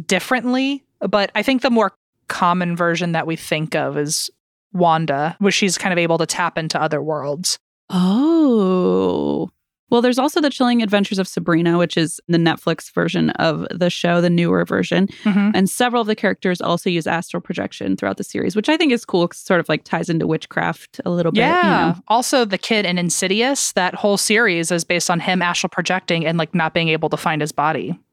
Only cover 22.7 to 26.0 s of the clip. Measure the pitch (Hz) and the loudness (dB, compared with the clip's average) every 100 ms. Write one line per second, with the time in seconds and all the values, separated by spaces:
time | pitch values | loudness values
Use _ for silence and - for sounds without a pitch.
22.7 | 220 180 180 175 - 185 202 247 277 - | 0 0 0 -2 -2 0 2 0 0 -2
23.7 | - 180 - 214 202 - 214 233 170 160 | 0 -2 0 0 0 2 2 4 2 0
24.7 | 175 - 175 - 170 175 185 175 175 175 | -2 -2 -4 0 0 0 0 0 -2 -4
25.7 | - 170 185 | -4 -2 -2